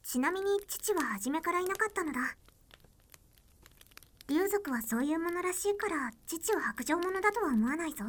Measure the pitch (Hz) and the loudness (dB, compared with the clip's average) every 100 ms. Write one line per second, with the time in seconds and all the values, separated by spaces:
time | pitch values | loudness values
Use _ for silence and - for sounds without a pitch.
0 | - 247 277 381 392 403 - - - 359 | -2 0 0 0 2 0 -2 -6 0 0
1 | 247 202 226 311 339 359 370 392 427 427 | 0 -2 -2 -2 0 0 0 2 0 0
2 | 320 254 254 - - _ - - - _ | -2 -2 -2 -6 -20 _ -20 -20 -20 _
3 | _ - - - _ - - - - - | _ -20 -20 -20 _ -20 -20 -20 -20 -20
4 | - - - 302 392 403 349 240 226 226 | -20 -20 -2 2 2 0 0 -2 0 0
5 | 285 320 349 349 359 359 403 403 415 311 | 2 0 0 -2 -2 0 0 0 0 -2
6 | 247 - - 330 427 392 - - 254 330 | -4 -8 -8 -4 0 2 0 -2 0 0
7 | 359 381 415 415 359 226 233 311 320 - | 0 2 2 2 2 4 2 0 -4 -4